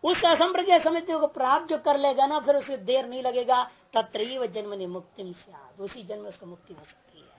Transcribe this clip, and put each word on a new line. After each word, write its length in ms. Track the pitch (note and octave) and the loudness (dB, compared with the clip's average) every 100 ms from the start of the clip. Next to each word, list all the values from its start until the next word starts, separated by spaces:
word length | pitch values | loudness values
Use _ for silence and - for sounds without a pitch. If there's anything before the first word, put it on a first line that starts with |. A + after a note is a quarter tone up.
उस 220 | - F4+ E4+ | 0 2 4
असंप्रज्ञात 580 | D#4+ F4 F4+ F#4 F4 | 4 4 2 4 4
समझते 360 | D#4 E4 E4+ D#4+ | 4 -2 -2 -2
को 80 | D#4 | -2
प्राप्त 380 | D4+ B3+ D4 E4+ | 0 2 2 2
जो 120 | D4+ | -2
कर 200 | D4 C#4+ | 2 2
लेगा 280 | C#4 C4 C4+ | 2 2 2
ना, 140 | D4+ | 2
फिर 160 | C#4 C#4+ | 2 2
उसे 220 | C#4 C4 | 0 -8
देर 280 | F#3+ B3+ A#3+ | 0 -2 -2
नहीं 160 | B3+ | -6
लगेगा। 500 | B3+ B3 A#3+ B3 B3 - _ | -4 -2 2 0 0 -8 _
"तत्रैव 520 | A3+ G#3+ A3 A3+ C4 A#3 | -4 -2 -4 -6 -4 -6
जन्मनि 400 | F#3 G#3 G3+ F3+ | -6 -8 -8 -8
मुक्तिम 480 | F3+ F3 - F#3+ | -10 -14 -16 -14
स्यात्", 480 | F3 - D#3+ C3 D#3 | -14 -20 -20 -20 -14
उसी 220 | G3 C4 | -14 -12
जन्म 180 | F#3 G#3 | -14 -12
में 80 | G#3 | -12
उसको 160 | F3 F3 | -16 -20
मुक्ति 280 | F3 _ | -20 _
हो 120 | D#3+ D3+ | -20 -20
सकती 340 | _ _ E3 | _ _ _
है। 60 | C#3+ | _